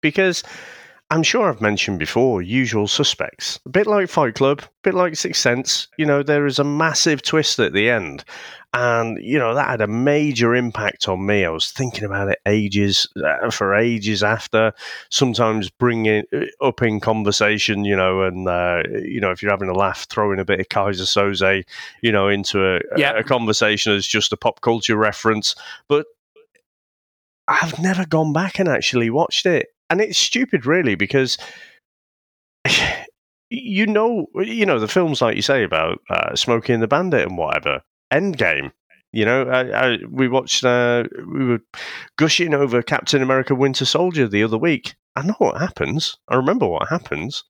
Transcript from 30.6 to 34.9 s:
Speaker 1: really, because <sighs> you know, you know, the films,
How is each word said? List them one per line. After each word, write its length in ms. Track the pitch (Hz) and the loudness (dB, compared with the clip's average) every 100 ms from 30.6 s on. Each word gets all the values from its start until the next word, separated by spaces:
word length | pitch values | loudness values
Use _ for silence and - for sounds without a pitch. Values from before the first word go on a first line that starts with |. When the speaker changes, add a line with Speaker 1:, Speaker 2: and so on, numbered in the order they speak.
| 120 | 2
Speaker 1:
really, 300 | 170 147 95 | 2 2 0
because 420 | 101 139 131 - - - - _ _ _ _ _ _ _ _ _ - | 2 2 2 -2 -10 -20 -20 _ _ _ _ _ _ _ _ _ -2
<sighs> 40 | - - - - _ _ _ _ | 0 0 -4 -12 _ _ _ _
you 360 | 240 247 190 214 | -10 -4 0 2
know, 420 | 208 226 226 - - | 2 2 0 -4 -4
you 300 | 214 226 202 | -4 0 2
know, 140 | 131 | 2
the 80 | |
films, 340 | 107 | 2